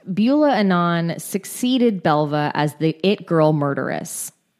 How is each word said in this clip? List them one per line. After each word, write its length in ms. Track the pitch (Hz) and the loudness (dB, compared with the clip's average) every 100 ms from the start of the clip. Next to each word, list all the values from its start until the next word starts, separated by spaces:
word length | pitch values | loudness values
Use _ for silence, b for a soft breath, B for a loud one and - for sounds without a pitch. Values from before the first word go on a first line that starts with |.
| - | -8
Beulah 380 | 165 226 294 294 | 0 2 4 2
Anand 680 | 240 196 175 170 170 170 - | 2 2 2 2 0 -2 -6
succeeded 800 | - 202 - - 247 254 240 190 | -6 -8 -8 -6 -2 2 2 2
Belva 480 | 170 151 151 147 147 | 0 0 0 -2 -2
as 200 | - 147 | 0 -2
the 200 | - 160 156 | 0 -2 0
it 220 | 190 208 | -2 -2
girl 300 | - 165 156 | 0 2 4
murderess. 760 | 151 143 139 - - - - - - _ | 2 0 -2 -4 -6 -8 -10 -12 -14 _